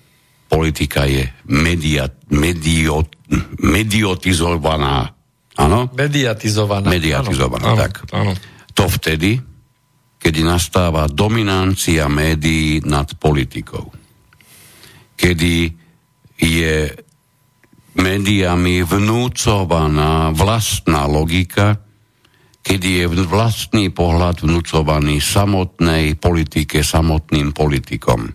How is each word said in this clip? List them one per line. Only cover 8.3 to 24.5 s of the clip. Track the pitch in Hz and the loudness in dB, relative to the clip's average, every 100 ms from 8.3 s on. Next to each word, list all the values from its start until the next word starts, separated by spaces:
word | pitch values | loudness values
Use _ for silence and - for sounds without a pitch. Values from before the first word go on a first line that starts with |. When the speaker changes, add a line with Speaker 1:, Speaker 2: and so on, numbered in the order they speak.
| 92 - - - - | -4 -8 -20 -6 -2
Speaker 1:
To | 92 | 0
vtedy, | - - 80 92 127 - - _ _ _ _ _ _ | 0 -2 0 0 0 -4 -18 _ _ _ _ _ _
kedy | 85 78 80 | 0 2 2
nastáva | 87 - 95 87 78 76 | 2 0 0 2 2 0
dominancia | 73 104 113 104 92 95 95 - 80 73 | 0 0 0 0 0 0 0 0 0 2
médií | 73 78 78 78 80 78 78 69 | 0 0 0 0 0 0 0 0
nad | 73 69 - | -2 -2 -2
politikou. | 76 71 64 - - - - - - _ _ _ _ - - - - - - - | 0 0 -2 -8 -12 -12 -14 -18 -20 _ _ _ _ -20 -20 -20 -20 -20 -20 -2
Kedy | 90 85 85 82 82 - _ _ _ _ _ - | 0 2 0 2 -2 -6 _ _ _ _ _ -2
je | 82 82 80 78 73 - - _ _ _ _ _ _ _ _ - | 0 2 0 0 -2 -6 -20 _ _ _ _ _ _ _ _ -2
médiami | 92 101 101 101 90 87 90 90 85 | 0 0 0 2 2 2 2 2 0
vnúcovaná | 98 104 117 123 120 117 101 90 82 78 76 76 80 80 | 2 2 0 -2 -2 0 0 2 0 2 2 2 2 0
vlastná | 78 98 113 - - - 76 71 | 2 2 2 -2 -2 0 0 0
logika, | 73 78 90 87 - 104 104 - _ _ _ _ _ _ _ | 0 0 0 0 2 2 0 -4 _ _ _ _ _ _ _
kedy | - 95 92 90 | -4 -2 0 0
je | 87 | 0
v-, | 85 90 | 0 0
vlastný | 98 117 107 - 110 95 | 2 0 0 -2 0 0
pohľad | - 85 85 87 85 | 0 2 2 2 0
vnúcovaný | 78 | 0